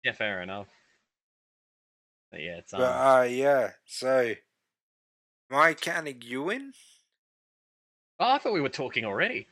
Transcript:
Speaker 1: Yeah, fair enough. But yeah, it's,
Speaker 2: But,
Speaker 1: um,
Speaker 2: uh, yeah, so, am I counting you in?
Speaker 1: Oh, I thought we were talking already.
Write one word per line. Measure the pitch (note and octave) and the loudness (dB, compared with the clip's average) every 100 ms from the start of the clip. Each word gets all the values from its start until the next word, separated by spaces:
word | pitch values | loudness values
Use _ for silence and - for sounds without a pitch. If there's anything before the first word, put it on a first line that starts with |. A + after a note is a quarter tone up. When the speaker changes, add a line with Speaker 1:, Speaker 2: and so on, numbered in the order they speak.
Speaker 1:
Yeah, | C3 | -4
fair | A2 G#2+ F#2+ | -4 -4 -4
enough. | F2+ G2 G2 _ _ _ _ _ _ _ _ _ _ _ _ _ _ _ _ | -8 -10 -12 _ _ _ _ _ _ _ _ _ _ _ _ _ _ _ _
But | F2+ | -12
yeah, | E2 F2 | -12 -12
it's, | - | -12
Speaker 2:
But, | G2 | -4
Speaker 1:
um, | B2+ B2+ C3+ C3 | -2 2 6 6
Speaker 2:
uh, | |
yeah, | B2 B2 C#3 C#3 G#2 - | 4 0 2 2 0 -6
so, | _ - C3 C3 A#2+ G#2 _ _ _ _ _ _ _ _ _ _ _ | _ -6 0 2 0 -4 _ _ _ _ _ _ _ _ _ _ _
am | C3+ | 6
I | D#3+ | 6
counting | D3+ E3+ E3+ D3+ B2 | 4 -4 -4 -6 -12
you | A#2 C3 D#3+ | -8 -6 -4
in? | B3 C#4 C4 - _ _ _ _ _ _ _ _ _ _ _ _ _ | -6 -8 -18 -20 _ _ _ _ _ _ _ _ _ _ _ _ _
Speaker 1:
Oh, | A3 | 2
I | C#4 | 2
thought | C4+ | 0
we | G3 | 0
were | C3+ | -2
talking | - B2+ B2 | -4 -4 -4
already. | A2 G2+ G3+ B3+ - | -4 -2 -2 -4 -12